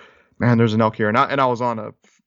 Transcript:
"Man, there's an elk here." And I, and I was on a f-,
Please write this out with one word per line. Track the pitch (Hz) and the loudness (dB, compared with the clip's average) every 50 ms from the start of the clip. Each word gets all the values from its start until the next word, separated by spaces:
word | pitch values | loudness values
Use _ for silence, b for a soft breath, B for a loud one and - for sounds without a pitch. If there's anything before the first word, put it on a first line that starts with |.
| b b b b b b b - | b b b b b b b -2
"Man, | 98 120 123 113 | 0 2 2 4
there's | 117 113 107 | 2 2 2
an | 110 | 2
elk | 113 107 - | 0 0 0
here." | - 110 104 | -2 -2 0
And | 107 | 2
I, | 123 139 | 2 0
and | - 131 139 | 0 0 0
I | 135 | 0
was | 127 123 110 | 0 -2 -2
on | 123 120 117 110 | -4 -6 -6 -6
a | 107 107 | -10 -12
f-, | - _ _ _ _ _ _ | -16 _ _ _ _ _ _